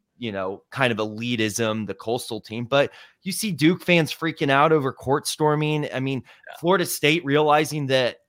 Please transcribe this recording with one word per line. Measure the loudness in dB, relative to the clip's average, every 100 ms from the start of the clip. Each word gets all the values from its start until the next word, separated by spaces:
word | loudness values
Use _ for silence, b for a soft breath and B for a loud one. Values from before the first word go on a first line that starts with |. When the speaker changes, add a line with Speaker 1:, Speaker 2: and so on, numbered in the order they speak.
| _ _
Speaker 1:
you | -8
know, | -6 -6 -8 _
kind | 0 0
of | 2
elitism, | -4 -4 -4 -2 -2 0 -2 -2 -6
the | -8
coastal | -6 -6 -6 -12
team. | -10 -10 -2
But | 0 0 B B B
you | -10
see | -6 -6
Duke | 2 2 2
fans | 2 2 2
freaking | -4 -6 -2 2
out | 4 4
over | 4 2
court | -4 -2 -2 -2
storming. | -2 0 2 0 -2 -4
I | -4
mean, | -4 -4
Speaker 2:
Yeah. | -8 -20 -20 -4
Speaker 1:
Florida | 0 2 0
State | 0 2 2 2
realizing | 2 4 4 2 -4 0
that, | 2 2 -4